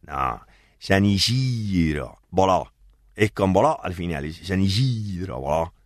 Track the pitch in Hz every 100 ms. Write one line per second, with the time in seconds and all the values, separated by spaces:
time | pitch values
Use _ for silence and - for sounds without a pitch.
0 | - 71 65 58 - _ _ _ - 98
1 | 101 101 95 123 131 120 107 92 80 73
2 | 64 - _ 87 95 90 71 _ - _
3 | _ - 107 - 98 92 135 156 - 87
4 | 87 78 73 85 82 95 98 95 131 117
5 | 107 90 95 60 65 80 82 _